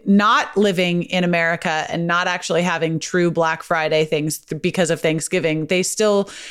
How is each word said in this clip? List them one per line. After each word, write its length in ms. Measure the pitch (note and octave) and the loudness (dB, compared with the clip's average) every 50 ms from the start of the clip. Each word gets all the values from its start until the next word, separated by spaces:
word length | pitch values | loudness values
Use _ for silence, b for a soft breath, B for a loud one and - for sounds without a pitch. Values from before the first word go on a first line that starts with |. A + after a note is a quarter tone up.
| - | 0
not 520 | G3 G3 G3+ G#3 A3 B3 D4 - - - | 2 4 4 4 4 2 2 0 0 0
living 480 | G3 G#3 G3+ F3+ F3+ F3+ F3 F3 F3 E3+ | 2 2 2 2 2 0 0 0 -2 -2
in 200 | - F3+ F3+ F3 | -2 -2 0 0
America 640 | F3 E3+ E3+ E3 E3 E3+ E3 - F3 D#3 D#3 - - | 2 0 2 0 0 -2 -2 -2 -2 -2 -2 -4 -4
and 180 | - E3+ E3+ | -4 -4 -2
not 200 | E3+ E3+ F3 F#3 | 0 0 0 0
actually 360 | F#3 F3 F3+ - - E3+ E3 | 0 -2 -4 -4 -2 0 0
having 360 | F3 F3+ E3 E3 E3 D#3+ D#3+ D3+ | 0 0 0 0 -2 -2 -2 -4
true 320 | - - - F3+ F3 E3+ | -4 -2 0 2 2 2
Black 320 | D#3+ E3+ E3 D#3+ D#3+ - | 2 2 0 0 0 -2
Friday 420 | - - F3 D#3+ D#3 D#3 D#3 D#3 D#3+ | -4 -2 -2 0 0 2 2 2 2
things 340 | D#3 E3 D3 D3+ D#3 - - | 2 0 -2 -2 -2 -4 -6
th-, 220 | - - E3 D3 | -8 -10 -8 -4
because 300 | - F3+ - F#3+ F3 D3+ | -2 -2 0 0 0 0
of 100 | E3 D3+ | 0 0
Thanksgiving. 680 | - D#3+ D#3+ D#3 - - F3+ F3+ E3 D#3+ D#3 D#3 D#3 | 0 0 0 0 -2 -2 -2 0 0 0 0 -2 0
They 160 | - F#3 F3+ | 0 0 0
still 480 | F#3 - - - G#3+ G#3 G3+ G3+ G3 G3+ B B B B | 0 -2 0 0 2 2 4 2 0 -2 B B B B